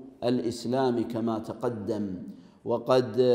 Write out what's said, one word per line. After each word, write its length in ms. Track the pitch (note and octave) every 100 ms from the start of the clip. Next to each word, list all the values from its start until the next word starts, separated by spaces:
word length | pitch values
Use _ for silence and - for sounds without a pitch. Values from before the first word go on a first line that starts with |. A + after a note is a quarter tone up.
| - -
الإسلام 840 | A#2+ B2 A#2+ A#2+ A2+ C3 B2+ A#2 A2
كما 300 | A2+ A2+ A2
تقدم، 760 | A2 G#2 B2 A2 G2+ G#2+ G2+ F2+ - - - _
وقد 520 | G#2+ A#2 A#2 C3 A#2+ A#2 B2+